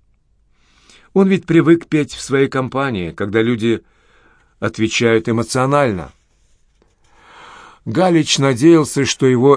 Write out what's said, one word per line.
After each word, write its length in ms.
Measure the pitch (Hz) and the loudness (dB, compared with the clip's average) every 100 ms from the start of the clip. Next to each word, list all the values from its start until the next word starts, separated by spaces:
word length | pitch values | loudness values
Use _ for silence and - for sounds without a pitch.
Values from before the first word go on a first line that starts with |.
| _ _ _ _ _ _ _ _ _ - _ | _ _ _ _ _ _ _ _ _ -20 _
Он 160 | 190 190 | 0 2
ведь 180 | 190 - | 0 0
привык 400 | 165 147 170 - | 2 4 2 0
петь 260 | 156 143 | -4 -4
в 80 | - | -8
своей 280 | - 135 139 | -4 -2 0
компании, 640 | 135 127 131 139 104 85 | -2 -6 -4 -4 -6 -8
когда 300 | - 101 110 | -8 -4 0
люди 400 | 113 120 117 113 _ _ _ _ _ _ _ - | 0 0 -2 -2 _ _ _ _ _ _ _ -8
отвечают 720 | 107 - 110 - 117 113 110 | -8 -4 -4 0 0 0 0
эмоционально. 840 | 113 113 131 131 143 135 92 69 _ _ _ _ _ _ _ _ _ _ _ _ - - - - - | -4 -4 -4 0 0 0 -4 -10 _ _ _ _ _ _ _ _ _ _ _ _ -20 -20 -20 -20 -18
Галич 540 | - 113 185 170 143 - | -8 -2 2 2 0 0
надеялся, 680 | 139 120 156 165 139 139 | 0 2 4 4 2 -2
что 220 | 127 - 135 | -4 0 0
его 300 | 127 135 | 2 4